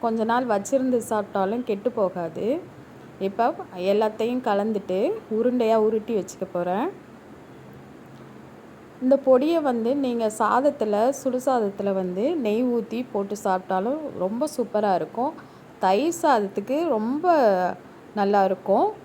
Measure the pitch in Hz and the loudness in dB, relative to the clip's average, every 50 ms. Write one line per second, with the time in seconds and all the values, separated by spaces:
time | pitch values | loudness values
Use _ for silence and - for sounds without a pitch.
0 | - 233 226 226 220 220 233 247 262 247 214 196 202 - 269 269 262 262 254 233 | -2 -2 0 0 0 0 0 0 0 0 -2 -2 0 0 0 0 2 2 0 0
1 | 220 - 226 214 202 202 - 202 190 190 220 247 247 - 208 196 202 247 240 233 | 0 0 -2 -2 -2 -2 -2 -2 0 0 -2 -4 -2 -4 -4 -2 -2 -4 0 0
2 | 202 180 180 185 170 165 160 175 185 214 277 349 370 - - - - - - - | 0 0 0 -4 -8 -6 -6 -4 -2 -2 -2 -2 -4 -12 -20 -20 -20 -20 -20 -20
3 | - - - - 190 196 196 - 233 254 330 - 370 - - 185 180 190 202 208 | -20 -20 -10 -6 -6 -6 -2 0 0 0 0 -4 -10 -14 -10 -4 0 2 2 4
4 | 208 214 214 - 226 233 247 254 254 240 202 196 208 220 220 202 196 - 185 190 | 2 0 0 -2 -2 -2 -2 -2 0 0 0 2 2 0 -2 -4 -4 -2 -2 0
5 | 220 320 440 440 - - 226 214 240 254 247 254 233 220 226 226 214 214 220 220 | 0 0 -2 -4 -6 -4 -2 0 0 2 2 2 2 4 4 4 4 4 2 0
6 | 214 - 233 202 175 - - - 190 185 - 175 175 180 180 190 180 359 403 - | -2 -2 -2 -2 -2 -4 -8 -10 -10 -6 -4 -4 -2 -2 0 -2 -2 -4 -6 -10
7 | - - - - - - - - - - - - - - - - - - - - | -20 -20 -20 -20 -20 -20 -20 -20 -20 -20 -20 -20 -20 -20 -20 -20 -20 -20 -20 -20
8 | - - - - - - - - - - - - - - - - - - - - | -20 -20 -20 -20 -20 -20 -20 -20 -20 -20 -20 -20 -20 -20 -20 -20 -20 -20 -12 -2
9 | 254 254 277 269 269 262 262 247 277 311 339 330 294 277 247 233 220 233 269 294 | 2 4 4 4 6 6 6 6 6 4 2 2 2 0 0 0 0 0 0 0
10 | 269 254 240 233 226 214 214 - 226 208 214 240 269 294 285 285 226 214 208 202 | 0 -2 0 0 -2 -2 0 0 2 2 2 4 4 2 2 2 -2 0 2 2
11 | 220 254 277 277 - 269 247 254 254 285 262 240 214 202 202 - 202 202 196 190 | 2 2 0 0 -4 -2 -2 0 0 0 2 2 0 -2 -2 -2 -2 -2 0 0
12 | 185 180 180 190 214 285 359 320 247 208 214 226 254 247 240 233 214 - 226 233 | -2 -2 -2 0 0 0 0 0 0 0 0 0 0 0 0 -2 -2 -4 -6 -6
13 | 254 - - 202 202 196 208 202 - 208 185 185 185 - 196 185 190 233 277 311 | -6 -4 -4 -4 -4 -4 -6 -4 -2 0 0 0 0 -2 -2 -2 0 -2 -4 -4
14 | 311 277 - - 180 190 214 240 294 311 - - 233 202 - 214 214 208 190 170 | -6 -8 -6 -4 -4 -4 -2 -2 -4 -4 -2 -4 -6 -2 0 0 2 2 2 0
15 | 160 156 - 226 247 294 320 - - - - - - - - - - 185 190 208 | -2 -4 -4 -4 -4 -4 -4 -8 -18 -20 -20 -20 -20 -20 -8 -2 2 2 2 2
16 | 277 330 339 - - 311 269 220 208 190 - - 202 220 262 302 339 330 254 214 | 2 0 -2 0 2 2 4 4 2 -2 -4 -6 -4 -2 -2 -2 0 0 0 0
17 | 214 233 262 302 330 359 339 302 254 214 196 180 180 180 - - - - - - | 0 -2 -4 0 2 2 4 6 6 4 4 4 0 -2 -2 -6 -14 -20 -20 -20
18 | - - - 214 202 196 208 202 190 190 190 190 - - 196 233 339 427 427 - | -20 -10 -2 0 0 2 4 4 4 2 0 -2 0 2 2 4 4 0 -2 -6